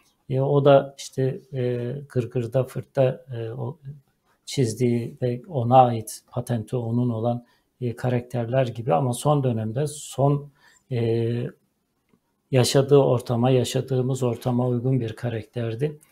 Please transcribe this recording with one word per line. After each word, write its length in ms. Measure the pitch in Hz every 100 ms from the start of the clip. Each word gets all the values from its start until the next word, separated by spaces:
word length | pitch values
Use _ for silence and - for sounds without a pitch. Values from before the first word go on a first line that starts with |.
| _ _ -
E, 100 | 131
o 240 | 135 143
da 300 | 143 139 139 -
işte, 420 | - - 131 - -
e, 400 | 135 123 120 120 139 143
Gırgır'da, 560 | 127 117 127 113 131
Fırt'ta, 600 | - - - - 131 127 - 117
e, 140 | 113
o 280 | 113 120 - 135 147 _ _ _ _ -
çizdiği 680 | - 117 107 123 120 117 -
ve 200 | 127 120 196
ona 340 | 151 117 127
ait, 380 | 123 113 107 - _
patenti 460 | - 123 117 104 127
onun 340 | 113 120 123
olan, 340 | 113 117 120 - _ _ _
e, 160 | 123 113
karakterler 680 | 127 123 - 123 113 131 123
gibi 280 | 110 113
ama 200 | 160 131
son 300 | 123 147 147
dönemde 420 | 131 113 110 113 147
son, 640 | - - - 139 143 143 _ _ _ -
e, 580 | 123 117 117 117 120 123 - _ _ _ _ _ _ _ _ _
yaşadığı 480 | 135 120 139 123 139
ortama, 520 | 139 120 - 117 127
yaşadığımız 720 | 131 123 131 127 127 127 127
ortama 460 | 123 117 - 123 127
uygun 320 | 123 127 131
bir 120 | 113
karakterdi. 840 | 107 120 113 107 120 117 113 151 151 _